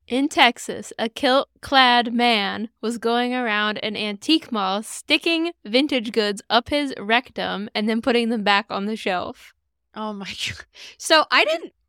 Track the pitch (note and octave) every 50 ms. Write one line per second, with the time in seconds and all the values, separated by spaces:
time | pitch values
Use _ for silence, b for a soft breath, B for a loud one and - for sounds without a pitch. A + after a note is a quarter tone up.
0 | _ _ A#3 C4 C#4 D#4+ - E4+ C#4 A#3+ B3 - - - - - G#3 - - -
1 | A3 A#3 - - - B3+ B3+ C#4 - - _ _ - - C#4+ C4+ C4 B3 A#3+ A#3+
2 | A#3 A#3+ A#3 A#3 A#3+ A#3+ A#3 G#3+ G3+ F#3+ F#3+ G3+ G#3+ A3+ - _ - G#3+ A#3+ A#3
3 | - A3+ A#3 A#3+ B3 B3 B3 B3+ B3 A3+ G#3 G#3 G#3 G#3+ G#3 - - A3 G#3 -
4 | G#3 G#3 G#3 G3+ - - D#4+ D#4+ - - A#3+ G#3+ G3 F#3+ F#3+ G#3 A3 - - -
5 | - - D4 E4 - F4 E4+ E4 E4 E4+ E4+ _ _ G#3 G#3 B3+ C#4+ D4 D4 B3+
6 | A3 A#3+ G#3 A3+ G#3+ G#3 G#3 G3+ - _ - A#3 B3 - D4+ D4 D4 C4+ - -
7 | - G3+ A3+ A#3+ B3+ - _ - F#3 F#3 F#3 F#3 G3+ - - G#3 G#3 A3 A3 A3+
8 | A3 C#4 A#3 A#3+ A#3 A3+ A#3 A3+ G3+ G#3 G3+ G3 G#3+ - G3 G3 G3 G#3 A3 G#3+
9 | - G#3+ F#3 F3+ - - - - - - _ _ _ _ _ _ _ _ _ G#3+
10 | A3 G#3+ G#3+ G3 G3 F3+ G#3 - - - - - - _ B B B B B B
11 | - - E4 D#4 D4 - - C4+ F#4+ C#5+ D#5+ E5+ A4 D#4+ _ _ _